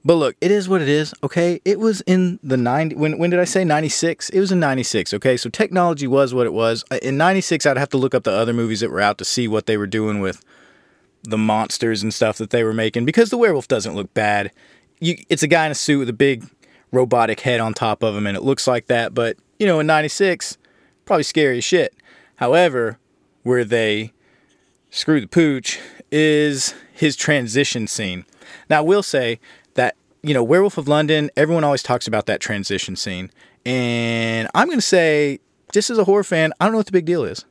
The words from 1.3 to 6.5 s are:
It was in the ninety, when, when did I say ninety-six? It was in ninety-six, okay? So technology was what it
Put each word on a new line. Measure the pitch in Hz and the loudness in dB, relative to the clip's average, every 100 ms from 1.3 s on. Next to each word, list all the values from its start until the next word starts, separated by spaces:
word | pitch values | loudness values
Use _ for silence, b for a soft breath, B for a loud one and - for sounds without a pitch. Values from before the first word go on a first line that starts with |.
| 175 170 170 | 0 0 0
It | 185 196 | -2 0
was | 220 190 | 0 0
in | - 185 180 185 | 0 2 2 -2
the | 143 131 | -2 0
ninety, | 120 135 160 - | 0 0 -2 -2
when, | 151 151 | -2 0
when | 170 | 0
did | 175 | 2
I | 175 | 2
say | 190 | 0
ninety-six? | 180 151 156 - 165 - - | 2 0 0 -2 -2 -4 -2
It | 190 | -2
was | 196 | 0
in | 185 | 0
ninety-six, | 147 131 120 110 87 | 0 -2 -2 -2 -2
okay? | 101 131 123 | -2 0 0
So | 120 | -4
technology | - 214 185 175 151 135 | -4 0 2 0 0 0
was | 135 135 | 0 2
what | 123 | 0
it | 117 | 0